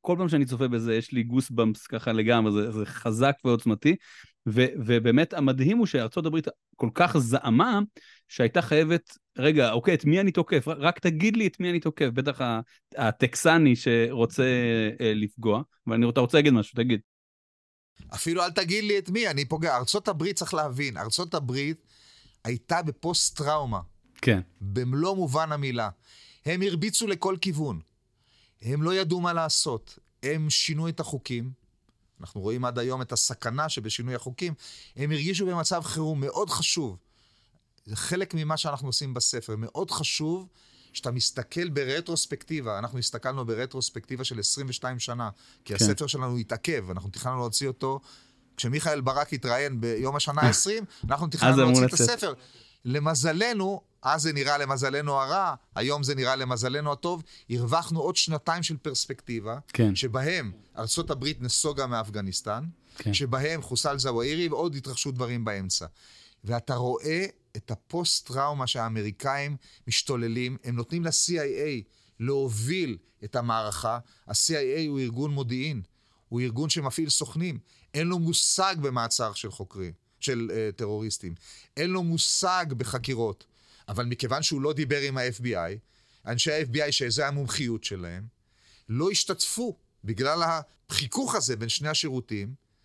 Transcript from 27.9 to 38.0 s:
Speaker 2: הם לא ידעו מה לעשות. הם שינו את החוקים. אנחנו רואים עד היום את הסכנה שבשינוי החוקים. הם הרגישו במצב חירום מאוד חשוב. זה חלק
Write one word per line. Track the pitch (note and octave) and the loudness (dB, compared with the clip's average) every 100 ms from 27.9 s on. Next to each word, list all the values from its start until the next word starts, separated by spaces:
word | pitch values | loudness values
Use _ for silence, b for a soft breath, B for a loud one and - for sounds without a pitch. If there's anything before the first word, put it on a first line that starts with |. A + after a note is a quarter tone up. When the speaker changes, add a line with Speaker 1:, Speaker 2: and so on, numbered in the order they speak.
| _ _ _ _ _ _ _ | _ _ _ _ _ _ _
Speaker 2:
הם | A2+ D3 | -4 0
לא | D#3+ F#3+ | 2 2
ידעו | F3 F3+ | 2 0
מה | F3 | 0
לעשות. | E3+ D#3 - D3+ A2+ - - _ _ | 0 0 0 0 -2 -8 -20 _ _
הם | C3+ D#3 D3+ | -2 0 0
שינו | - - D3+ E3 | 0 0 -2 -4
את | D#3 | -4
החוקים. | D#3 C3 - A#2+ B2 C3 _ _ _ _ _ - | -6 -6 -6 -6 -6 -10 _ _ _ _ _ -20
אנחנו | - G#2 | -16 -6
רואים | G2 B2 B2 | -4 -2 -2
עד | A#2+ | -2
היום | B2 C3 | -2 -2
את | B2+ | -4
הסכנה | A#2 - C3 A#2 B2+ D#3 | -2 -2 -2 -4 -2 -2
שבשינוי | C3+ A2 - B2 B2 | -4 -6 -6 -6 -6
החוקים. | B2+ B2+ F3 D3+ B B B - | -8 -6 -6 -6 B B B -6
הם | D3 | -2
הרגישו | D3+ D#3 F3+ F#3 | -2 -2 -2 0
במצב | F3 D#3 F3 | 0 0 0
חירום | D#3+ D#3+ D#3 D3+ | -2 -4 -2 -2
מאוד | C#3 E3 G3 | -2 -2 -2
חשוב. | - D#3+ - B2+ F2+ _ _ _ _ _ _ _ _ - | 0 0 0 -2 -6 _ _ _ _ _ _ _ _ -10
זה | |
חלק | A2 | -6